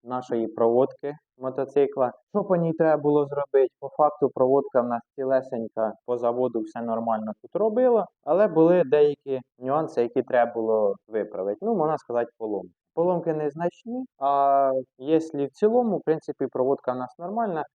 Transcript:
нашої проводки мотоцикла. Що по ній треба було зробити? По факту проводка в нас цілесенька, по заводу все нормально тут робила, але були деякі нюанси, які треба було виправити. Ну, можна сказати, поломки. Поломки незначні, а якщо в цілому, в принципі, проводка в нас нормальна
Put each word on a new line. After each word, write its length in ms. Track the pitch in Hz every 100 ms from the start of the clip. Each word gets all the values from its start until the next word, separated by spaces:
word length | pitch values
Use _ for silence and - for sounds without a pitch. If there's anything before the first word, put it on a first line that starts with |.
нашої 440 | 120 127 123 120 110
проводки 680 | 110 117 120 135 - 143 147 _ _
мотоцикла. 760 | 131 131 131 147 139 143 123 - _
Що 100 | 202
по 120 | 196 175
ній 160 | 165
треба 300 | 160 160 151
було 240 | 147 147 139
зробити? 480 | 143 143 135 127 _
По 80 | 139
факту 420 | - 151 151 131
проводка 460 | - 127 139 139 127
в 60 | 120
нас 160 | 120 _
цілесенька, 800 | - 131 131 131 120 110 - 110 - -
по 100 | 120
заводу 420 | 120 120 127 117
все 220 | 110 120
нормально 500 | 117 113 117 110 110 107
тут 80 | - 175
робила, 500 | 220 220 254 226 180 _
але 240 | - 170 214
були 340 | 160 165 180
деякі 560 | 143 147 147 143 139 131 - _
нюанси, 440 | 127 147 156 -
які 200 | 120 135
треба 300 | 120 123 117
було 420 | 117 113 110 104 98 _
виправити. 500 | 107 101 95 98 107
Ну, 120 | 214
можна 240 | 214 156 151
сказати, 320 | - 120 120 _
поломки. 360 | 110 101 90 _ _
Поломки 400 | - 175 175 165
незначні, 680 | 156 151 147 180 _ 226 247 262 _
а 540 | 139 143 139 139 135 131 127 _
якщо 480 | 135 160 160 143 139
в 40 |
цілому, 460 | _ 214 240 240 165
в 60 |
принципі, 420 | - 160 - - 160
проводка 400 | - 131 135 -
в 40 | 127
нас 220 | 127 -
нормальна 460 | 175 220 220 160 143